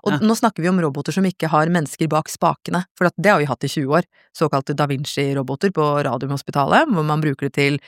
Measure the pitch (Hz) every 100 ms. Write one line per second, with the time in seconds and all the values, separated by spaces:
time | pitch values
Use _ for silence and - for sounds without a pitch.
0 | 208 147 214 226 226 - 175 185 156 143
1 | 156 190 190 - 156 156 165 175 147 -
2 | 160 151 - - 170 - - 175 - -
3 | 175 - 190 180 143 120 139 160 131 160
4 | - _ _ - 151 139 143 143 143 139
5 | 147 - 139 139 131 139 196 165 147 147
6 | 139 127 139 139 - 143 147 214 320 175
7 | 151 156 151 135 143 147 139 143